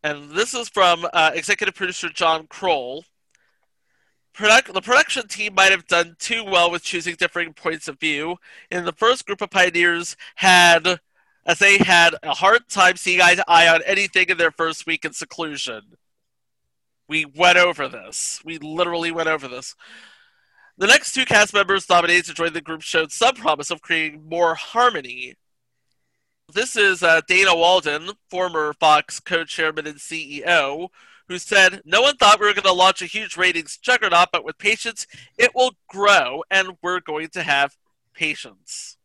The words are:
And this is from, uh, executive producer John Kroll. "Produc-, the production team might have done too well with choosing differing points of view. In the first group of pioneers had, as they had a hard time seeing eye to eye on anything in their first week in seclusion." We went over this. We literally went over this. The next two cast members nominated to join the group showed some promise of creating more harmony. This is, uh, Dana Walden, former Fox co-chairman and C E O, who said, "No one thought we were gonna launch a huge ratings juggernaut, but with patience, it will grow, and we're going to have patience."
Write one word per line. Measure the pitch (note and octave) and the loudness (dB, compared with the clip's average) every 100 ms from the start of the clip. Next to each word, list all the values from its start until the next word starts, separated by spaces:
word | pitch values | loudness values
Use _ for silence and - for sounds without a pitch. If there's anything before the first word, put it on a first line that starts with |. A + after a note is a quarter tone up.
And | D3+ D3 D3 | -8 -8 -8
this | D#3+ A#3 | -6 -4
is | B3+ A#3 | -6 -8
from, | - F#3 E3+ E3+ | 2 2 2 -2
uh, | F3 D#3+ | 0 0
executive | E3 D#3 G3+ G3 | 0 -4 -4 -4
producer | - F#3 F3+ F3 | -6 -8 -8 -10
John | - E3+ D#3+ D#3+ | -2 0 0 -6
Kroll. | - F#3 D3+ B2 C#3 E3+ _ _ _ _ _ _ _ _ _ _ _ _ - | -8 -2 -2 -4 -12 _ _ _ _ _ _ _ _ _ _ _ _ _ -2
"Produc-, | G#3+ A3+ - | 4 4 2
the | F#3+ | -8
production | G#3 B3+ D#4 C4+ A#3+ | 0 2 2 -4 -8
team | G3 G#3 F#3+ | -8 -4 2
might | F#3+ | 4
have | F#3+ - | 2 0
done | E3+ E3+ E3+ | -2 -2 _
too | - A3+ | -8 -6
well | G#3 F#3 F3 | -2 0 2
with | E3+ | -2
choosing | - F3+ E3 E3 | -6 -8 -8 -4
differing | F3 F3 E3+ | -4 -4 -8
points | D3 - D#3+ - | -8 -8 -8 -12
of | C#3 | -8
view. | D#3+ D3 D#3+ F3 _ - _ | -6 -4 -6 -10 _ -20 _
In | F3+ F3 | -8 -6
the | |
first | E3 A3+ B3+ - | -2 0 0 -4
group | G3+ | -8
of | G3+ | -2
pioneers | G3 F3+ E3+ F3 E3+ E3+ - - - | 2 2 2 0 0 -8 -14 -20 -2
had, | F#3+ F3+ F3 E3+ E3 F3+ _ _ _ _ - | 4 6 6 4 2 -4 _ _ _ _ -4
as | E3+ | 2
they | G3+ G3 | 4 4
had | F3+ F3 E3+ E3 | 4 6 4 2
a | D#3+ C#3 | -10 0
hard | F#3+ A#3 _ | 2 2 _
time | G3 F3+ F3+ | 2 2 2
seeing | - F3+ | -4 2
eye | F3 | 4
to | F3 - | 2 4
eye | E3+ E3+ | 4 6
on | E3 - | 4 0
anything | G3 G3 F#3 F3+ | -2 0 -2 0
in | F3+ | 0
their | E3 | -2
first | - D#3+ D#3+ - | -2 -6 -6 -8
week | D#3+ | -8
in | D#3 | -8
seclusion." | - D#3+ - D#3+ C#3+ B2+ A2 G#2 _ _ _ _ _ _ _ _ _ _ _ _ | -10 -14 -10 -10 -8 -10 -12 _ _ _ _ _ _ _ _ _ _ _ _ _
We | D#3 D3+ | -6 -6
went | C#3 F3+ F3 | 2 4 4
over | F3 D3+ C3+ | 2 0 -8
this. | B2 F#2+ - - - D#3 | -10 -16 -10 -10 -10 -14
We | E3 | -14
literally | D3+ D#3+ F3 E3+ E3+ | -10 -4 -2 -2 -4
went | E3 D#3+ | -4 -2
over | D#3 C3+ | -4 -6
this. | B2 - - - - - _ _ _ _ _ _ _ | -14 -16 -20 -20 -20 -20 _ _ _ _ _ _ _
The | G3 | 2
next | C#4+ - | 2 2
two | C4+ B3+ | -6 0
cast | G#3 G#3 G#3 | 2 2 0
members | F#3+ G3 - | 0 -2 2
nominated | F3 E3+ F3 E3+ | 2 4 0 0
to | D#3 | -6
join | E3+ | -6
the | D#3+ | -6
group | D3+ D#3+ | -10 -12
showed | - E3+ D#3+ | -4 -4 -4
some | - A#3 | 0 0
promise | A#3+ G#3+ D3 D3 | 0 -2 -2 -4
of | E3 | -10
creating | - E3 D#3 D3+ D#3 | -4 -4 -4 -10 -10
more | E3 E3+ | 0 0
harmony. | E3 - A3+ B3 G3 B2+ B2+ B2+ - _ _ _ _ _ _ _ _ _ _ _ | 0 -6 0 0 0 -12 -16 -18 -20 _ _ _ _ _ _ _ _ _ _ _
This | F#3+ B3 A#3 | -6 -6 0
is, | G3+ F3+ | 0 2
uh, | E3+ E3 - | 4 2 4
Dana | F3+ G3 E3+ | 2 4 4
Walden, | E3+ F#3 D3+ D3 E3+ G#3 _ | 4 2 0 -6 -8 -16 _
former | F#3 F#3 E3 D3+ | -6 -4 -4 -6
Fox | D3 D#3+ D3+ - - | 0 4 4 2 -12
co-chairman | - F3 D#3+ - D#3+ D#3 D3+ | -6 -6 -4 -4 -4 -4 -12
and | D3 | -14
C | - D#3+ D3 C#3+ | -14 -14 -12 -10
E | D#3 | 0
O, | E3+ C#3 D3 F3+ _ _ _ _ | 0 0 -6 -12 _ _ _ _
who | F3+ | -12
said, | - G3+ F#3 G3 | -2 4 4 2
"No | D3+ F#3+ | -2 0
one | C4+ C#4+ | 2 4
thought | G#3+ G#3+ | 4 6
we | G#3 | 2
were | |
gonna | G3+ G3 F3+ | 0 0 4
launch | F#3 F#3+ | 2 2
a | F3 | -6
huge | G#3 G#3 E3+ | -8 -10 -2
ratings | F3+ E3+ D3+ - | -2 -2 -8 -10
juggernaut, | - B3 G3+ E3+ F3+ | -2 0 2 2 2
but | E3+ | 0
with | D#3 - | -6 -6
patience, | G#3 A3 A#3 A3 - - - - | -4 -4 -6 -10 -16 -18 -20 -2
it | A#3+ - | -2 2
will | B3+ _ _ | -2 _ _
grow, | F#3+ G3+ G3 B2+ C#3 - | -2 2 4 2 -6 -4
and | F#3+ F#3+ F3+ | -2 -2 -6
we're | F3 F3+ | -6 -6
going | - D3+ D#3+ | -6 -10 -8
to | F#3 | -8
have | D3+ C#3 C#3+ _ _ _ _ | -2 0 0 _ _ _ _
patience." | - D#3 D3 B2+ G2 - - - - | -8 -8 -6 -12 _ -20 -18 -18 -20